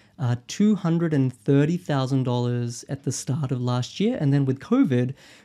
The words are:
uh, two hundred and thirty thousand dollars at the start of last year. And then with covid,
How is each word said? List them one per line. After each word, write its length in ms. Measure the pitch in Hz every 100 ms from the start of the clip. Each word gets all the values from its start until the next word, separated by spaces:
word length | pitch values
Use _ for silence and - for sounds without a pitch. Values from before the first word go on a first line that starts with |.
| _ -
uh, 180 | 123 120 -
two 300 | - 208 208
hundred 360 | 170 165 170
and 200 | 147 131
thirty 440 | - - 139 151 175
thousand 460 | - 143 131 135
dollars 640 | 127 123 123 120 120 120 -
at 140 | 143
the 100 | -
start 400 | - - 135 131
of 80 | 127
last 400 | 123 123 120 -
year. 160 | 208 254
And 140 | 139
then 120 | 143
with 160 | 135 135
covid, 540 | - 254 226 123 123 - - -